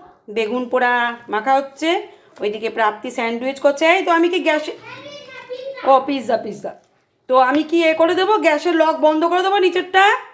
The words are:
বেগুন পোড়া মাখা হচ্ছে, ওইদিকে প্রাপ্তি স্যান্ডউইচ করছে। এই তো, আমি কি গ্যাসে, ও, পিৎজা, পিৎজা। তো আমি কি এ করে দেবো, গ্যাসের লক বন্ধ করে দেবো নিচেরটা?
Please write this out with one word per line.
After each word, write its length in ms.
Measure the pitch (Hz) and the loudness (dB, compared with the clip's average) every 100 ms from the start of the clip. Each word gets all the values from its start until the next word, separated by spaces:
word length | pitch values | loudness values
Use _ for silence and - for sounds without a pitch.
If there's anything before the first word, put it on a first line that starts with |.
| - _ - | -20 _ -8
বেগুন 340 | 208 214 247 240 | -6 -4 -4 -2
পোড়া 240 | 254 247 240 240 233 - | 0 0 0 -2 -6 -6
মাখা 240 | 208 233 269 | -4 2 0
হচ্ছে, 340 | 277 - 320 392 415 - _ - | 0 -4 -2 -2 -6 -18 _ -8
ওইদিকে 280 | 208 214 220 | -8 -6 -6
প্রাপ্তি 400 | 226 214 208 262 | -2 -2 -2 -8
স্যান্ডউইচ 460 | 254 226 233 262 269 | -6 -6 -4 -6 0
করছে। 260 | 285 285 320 | 0 2 2
এই 160 | 370 349 | 2 2
তো, 60 | |
আমি 160 | 330 349 | 2 2
কি 100 | 359 | 0
গ্যাসে, 340 | 302 302 311 - - - - 571 523 523 - 508 539 539 | 0 -2 -4 -12 -18 -20 -20 -20 -20 -20 -14 -12 -12 -4
ও, 80 | 262 262 262 | 2 2 2
পিৎজা, 320 | 277 220 233 | -4 -2 -4
পিৎজা। 340 | 190 - - - _ _ _ _ - | -4 -12 -14 -14 _ _ _ _ 0
তো 80 | 262 | 4
আমি 260 | 254 294 | 4 2
কি 140 | 311 339 | 0 2
এ 80 | 320 | 2
করে 200 | 320 339 359 | 4 2 2
দেবো, 180 | 381 427 | 2 2
গ্যাসের 380 | 320 294 349 330 | 2 2 0 2
লক 200 | 311 302 | 2 2
বন্ধ 200 | 302 311 339 | 2 2 0
করে 160 | 359 | 0
দেবো 140 | 381 403 | 0 2
নিচেরটা? 480 | 370 359 359 381 403 - - | 2 0 0 4 4 2 -6